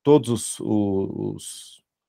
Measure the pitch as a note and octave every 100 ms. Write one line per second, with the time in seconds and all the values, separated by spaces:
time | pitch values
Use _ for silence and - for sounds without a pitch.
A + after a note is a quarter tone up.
0 | - D3 A#2 A2+ - - - G#2+ G2+ G2
1 | F#2+ - G#2 - - - - - _ _